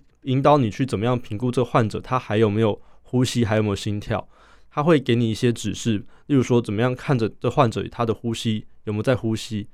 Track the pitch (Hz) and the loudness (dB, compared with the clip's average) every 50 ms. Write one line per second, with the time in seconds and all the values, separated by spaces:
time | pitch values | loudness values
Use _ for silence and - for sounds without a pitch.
0 | - _ _ _ - 139 127 135 135 147 147 147 127 107 95 - 135 127 - 95 | -8 _ _ _ -4 -2 0 2 4 6 6 6 4 2 0 -2 -4 -2 -2 -2
1 | 104 120 127 120 - - 107 101 120 123 120 - 120 - - 139 113 107 - 107 | 0 0 -2 -2 -4 -6 -8 -4 -4 -2 0 0 0 2 2 2 2 2 -2 -6
2 | - - 127 127 - - 107 107 113 104 101 107 113 107 98 - - - - - | -6 -4 -4 -4 -2 -2 0 2 2 2 2 2 0 0 0 -4 -8 -18 -20 -20
3 | - - - 123 127 117 - 123 117 101 110 107 107 107 98 95 - 110 104 104 | -10 -4 0 0 0 0 0 0 0 2 2 2 2 0 0 -2 -4 -4 -6 -6
4 | - - 113 92 - - - _ - - - - - - - 151 147 165 170 147 | -4 -4 -4 -6 -6 -8 -16 _ -20 -20 -20 -20 -20 -10 -6 -2 2 4 4 4
5 | 135 - 120 117 120 113 110 - - 120 117 - - 107 92 - - 120 110 98 | 4 2 2 2 2 0 0 0 0 0 0 0 -4 -6 -6 -4 -2 -2 -2 -2
6 | - - - - - - 147 135 117 - 127 120 113 - 104 101 117 127 127 123 | -4 -8 -18 -14 -4 0 2 2 4 4 2 2 2 0 -2 0 0 -2 -2 -4
7 | - - 147 123 113 101 - - - 123 - 151 139 113 - 98 92 - - - | -2 0 0 2 0 -2 -2 -4 -4 -2 2 2 2 2 2 -2 -6 -6 -4 -4
8 | 120 107 104 - - 117 113 - - 120 107 107 - - - - - 110 104 104 | -2 -2 -2 -2 -4 -6 -4 -4 -2 -2 -2 -4 -6 -12 -18 -14 -10 -6 -6 -2
9 | 107 135 127 - - 113 110 101 - - 110 104 104 - | 0 0 0 0 0 -2 -2 -2 -4 -6 -8 -8 -8 -10